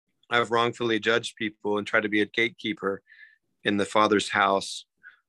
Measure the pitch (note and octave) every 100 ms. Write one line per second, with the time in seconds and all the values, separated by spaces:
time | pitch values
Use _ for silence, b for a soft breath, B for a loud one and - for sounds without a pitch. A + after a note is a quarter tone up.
0 | _ _ - A#2+ A2 A#2 A#2+ A#2+ A#2+ A2
1 | A2 A#2 A#2 - G#2+ - G#2 G#2 G#2 A2
2 | G#2+ G#2+ G#2 - A#2 - A2+ G2 G2 G2
3 | _ b b b b _ G#2 G2+ G2 G#2+
4 | G#2+ G#2 - G#2 G2 G2 - - - _
5 | b b